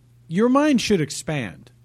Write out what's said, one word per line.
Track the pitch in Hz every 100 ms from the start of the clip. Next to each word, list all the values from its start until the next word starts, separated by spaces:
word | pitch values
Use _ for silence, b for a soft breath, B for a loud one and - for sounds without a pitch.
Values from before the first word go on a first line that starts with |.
| _ _ -
your | 170 240
mind | 269 302 240
should | - 190
expand | 147 - - 151 104 69 - _